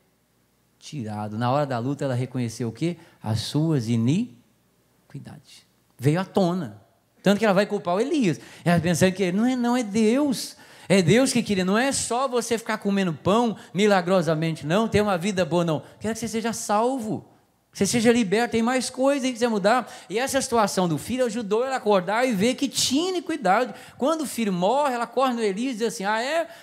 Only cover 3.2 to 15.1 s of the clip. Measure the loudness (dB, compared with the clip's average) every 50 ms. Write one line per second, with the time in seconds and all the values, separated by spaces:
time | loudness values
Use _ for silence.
3.2 | -6 -4 -4 -4 -4 -4 -2 0 0 2 0 0 0 0 0 2 2 2 2 0
4.2 | -2 -4 -8 -16 _ _ _ _ _ _ _ _ _ _ _ _ _ _ -18 -18
5.2 | -16 -16 -18 -20 -20 -20 -20 -20 -20 _ _ _ _ _ _ -2 0 0 2 2
6.2 | -2 -2 0 2 2 2 2 -2 -4 -8 -10 -16 -20 _ _ _ _ _ _ _
7.2 | 2 2 4 4 4 4 4 4 4 2 0 -4 -2 -2 0 0 0 0 0 2
8.2 | 2 2 0 -2 -6 -14 -20 -4 0 2 2 2 2 2 2 4 4 2 2 2
9.2 | -2 0 0 0 0 0 0 0 0 0 0 0 -2 -2 0 2 4 4 4 4
10.2 | 2 0 0 -2 -6 -10 -14 -18 -20 -20 -20 -18 -2 2 2 4 6 6 6 6
11.2 | 4 4 2 0 0 0 0 0 0 2 2 2 2 0 0 -2 -4 -2 -2 -2
12.2 | -2 0 -2 -2 -2 -2 -4 -4 -2 -4 -6 -4 -2 0 0 0 0 0 -2 -2
13.2 | 0 2 2 4 2 0 -2 -6 -10 -8 -2 2 2 4 4 4 4 2 2 2
14.2 | 2 2 0 0 0 -2 -4 -4 -4 -2 0 0 0 2 2 2 2 2